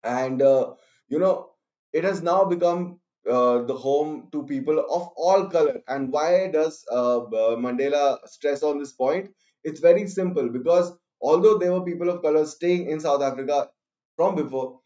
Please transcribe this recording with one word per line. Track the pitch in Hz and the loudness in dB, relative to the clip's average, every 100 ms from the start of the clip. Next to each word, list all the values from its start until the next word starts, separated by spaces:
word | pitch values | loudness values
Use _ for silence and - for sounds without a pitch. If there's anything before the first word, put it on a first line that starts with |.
And, | 113 123 131 131 | -4 -4 -4 2
uh, | 135 131 123 - _ _ _ | 4 4 0 -8 _ _ _
you | 147 | 0
know, | 185 165 - _ _ _ _ | 0 0 -6 _ _ _ _
it | 156 185 | -2 -2
has | 180 | -2
now | 165 185 190 | 0 2 2
become, | 175 175 175 180 - _ _ 104 | 2 0 0 -6 -10 _ _ -2
uh, | 123 123 120 | 2 2 2
the | 120 104 | -2 -4
home | 135 143 151 147 - | 0 0 -2 -6 -10
to | 151 | -10
people | 135 139 131 151 | -6 -6 -2 -2
of | - 175 175 - | 0 -4 -6 -2
all | 170 196 175 | 2 2 2
color. | 170 147 123 - | 0 0 0 -6
And | 139 131 | -6 -2
why | 147 160 180 185 | -2 2 2 2
does, | 156 160 156 - | 0 -2 -4 -4
uh, | 123 123 120 | -2 0 0
uh, | 107 110 113 117 | -2 0 0 0
Mandela | 123 123 139 143 143 123 - | -4 -2 0 2 2 0 -8
stress | - 143 143 | -6 -4 0
on | 151 143 | -2 -2
this | 139 | -8
point? | _ 131 170 190 _ _ _ 160 | _ 0 0 -6 _ _ _ -12
It's | 151 | 2
very | 170 190 202 | 4 4 2
simple, | - 180 165 123 | -4 -2 -2 -2
because | 123 156 175 175 - _ _ | -4 2 2 2 -8 _ _
although | 131 160 214 214 | 0 4 6 4
there | 180 | 2
were | 180 | 0
people | 175 170 175 | -4 -4 -4
of | 175 | -2
color | 156 156 151 | 0 2 0
staying | - 175 175 156 | -2 0 0 -2
in | 156 | -4
South | 156 143 | -2 0
Africa | 139 127 131 143 - _ _ _ _ - | 0 -4 -2 -2 -2 _ _ _ _ -2
from | 180 170 | 0 0
before | 143 131 127 - | -4 -6 -8 -12